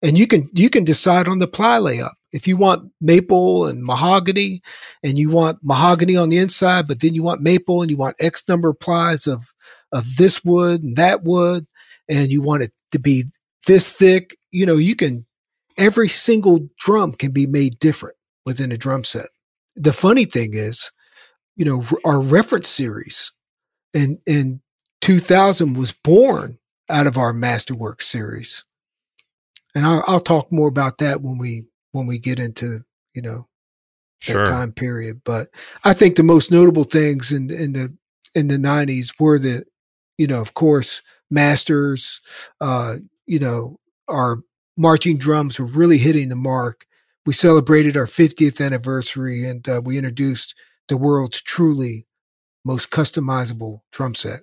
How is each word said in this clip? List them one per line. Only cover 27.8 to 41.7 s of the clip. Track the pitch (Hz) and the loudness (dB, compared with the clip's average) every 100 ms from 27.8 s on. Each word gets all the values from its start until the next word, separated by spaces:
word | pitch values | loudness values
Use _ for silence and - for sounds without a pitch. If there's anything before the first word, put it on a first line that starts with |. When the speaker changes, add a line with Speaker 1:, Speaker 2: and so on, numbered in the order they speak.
| 113 - | -10 -8
Speaker 1:
series. | - 123 107 107 117 - - _ _ _ _ _ _ _ _ - _ | -8 -8 -8 -10 -10 -10 -14 _ _ _ _ _ _ _ _ -20 _
And | 147 | -2
I'll, | 147 165 - | 0 0 2
I'll | 185 | -2
talk | 180 165 - | 2 0 0
more | 165 151 | 0 0
about | 135 135 - | 0 -4 -2
that | 147 139 | -4 -4
when | 139 127 | -6 -8
we, | 123 117 113 _ _ | -8 -10 -14 _ _
when | 135 127 | -10 -8
we | 120 | -6
get | 123 127 | -6 -6
into, | 120 113 120 113 - _ _ | -6 -8 -10 -10 -14 _ _
you | - | -14
know, | 120 113 - _ _ _ _ _ _ _ - | -12 -14 -16 _ _ _ _ _ _ _ -6
that | |
Speaker 2:
Sure. | 107 202 | -2 0
Speaker 1:
time | 127 123 | 0 -6
period. | 110 127 120 113 113 | -8 -8 -8 -10 -12
But | - 113 - - - - | -8 -8 -8 -16 -20 -4
I | - | 0
think | 185 196 180 | 6 6 6
the | |
most | 165 165 - | 6 6 6
notable | 170 175 160 | 6 6 6
things | 143 160 151 143 - | 2 0 0 -2 -4
in, | 143 131 | -4 -6
in | 165 156 | -6 -6
the, | 135 131 147 _ _ - | -6 -8 -12 _ _ -8
in | - 147 | -2 -2
the | 139 | 0
nineties | 139 147 143 131 120 - | 0 0 -2 -4 -6 0
were | 156 147 | 2 4
the, | 135 120 - _ _ _ _ - | 2 -6 -10 _ _ _ _ -4
you | 151 | -2
know, | 127 | -2
of | 110 | -6
course, | - 160 147 123 - _ _ _ | 0 2 4 0 -8 _ _ _
Masters, | 147 147 147 - | 0 2 2 0